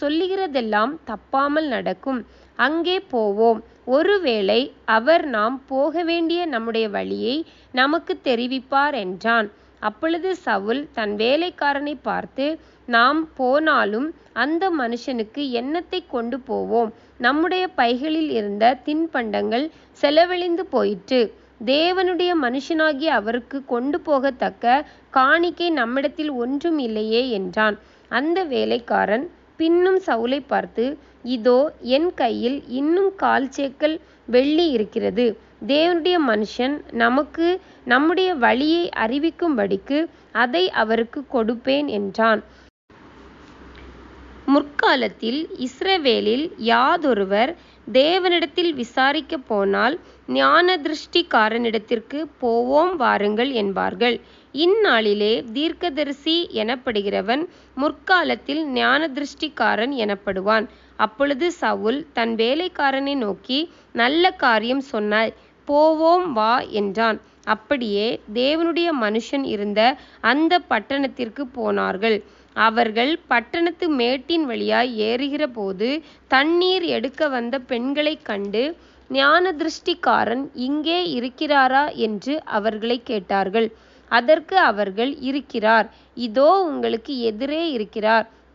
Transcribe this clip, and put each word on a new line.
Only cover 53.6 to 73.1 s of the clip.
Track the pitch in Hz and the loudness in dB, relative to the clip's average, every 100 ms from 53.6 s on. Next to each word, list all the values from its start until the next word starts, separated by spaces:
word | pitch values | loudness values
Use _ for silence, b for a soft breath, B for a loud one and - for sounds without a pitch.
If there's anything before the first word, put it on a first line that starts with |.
| 202 185 190 185 247 233 B B B | -2 -2 -2 0 0 0 B B B
இந்நாளிலே | 262 349 440 403 233 220 208 208 247 240 | 0 2 4 4 4 2 2 2 0 -2
தீர்க்கதரிசி | 220 320 - 349 269 285 285 320 339 349 | -4 -4 -4 -6 -4 -4 -4 -2 -2 -2
எனப்படுகிறவன் | 220 214 254 254 208 202 196 190 269 359 B B | -4 -4 -4 -4 -4 -2 -2 -2 -2 -4 B B
முற்காலத்தில் | - 294 302 - 359 285 240 - 294 302 | -4 -4 -2 0 2 2 -4 -4 -4 -4
ஞான | 247 233 277 320 | 0 2 2 0
திருஷ்டிக்காரன் | 254 285 - 302 - 214 208 240 | -4 -10 -8 -8 -2 0 0 -2
எனப்படுவான். | 277 208 202 202 190 196 220 220 b b - | -2 -4 -4 -4 -4 0 0 -2 b b -4
அப்பொழுது | 214 - 285 269 349 | -4 0 -2 0 -2
சவுல் | - 226 202 208 277 - | -2 -2 -2 -2 -4 -6
தன் | - 233 | -4 -2
வேலைக்காரனை | 226 226 302 359 - 277 269 277 285 | 0 0 0 -4 -2 -2 0 -2 -2
நோக்கி, | 208 185 - 269 330 B B | -4 -6 -4 -4 -4 B B
"நல்ல | 233 240 320 370 | -2 0 2 2
காரியம் | 370 269 220 233 269 | 2 2 2 0 -4
சொன்னாய், | 269 220 208 214 220 b b _ | -4 -4 0 0 -2 b b _
போவோம் | - 285 311 311 320 359 359 | 0 4 4 4 4 4 2
வா" | 226 220 247 | 0 2 2
என்றான். | - 208 202 190 226 214 b b | 0 -4 -2 0 0 -2 b b
அப்படியே | - 214 - 285 233 202 220 - - | -4 -4 -2 -2 -2 -2 -2 -4 -6
தேவனுடைய | 214 262 320 339 320 339 285 | -2 0 0 0 0 0 0
மனுஷன் | 214 220 226 277 | 0 -2 -2 -4
இருந்த | 269 208 208 208 233 277 B B | -4 -4 -2 2 2 0 B B
அந்த | 220 277 320 359 - | 0 2 4 2 0
பட்டணத்திற்கு | 226 208 277 269 226 226 202 262 | -4 -2 -2 -2 -4 -8 -8 -10
போனார்கள். | 247 214 202 190 - 226 208 b b b | -4 -2 0 -2 0 0 0 b b b
அவர்கள் | - 220 220 226 214 254 | 0 2 2 0 0 0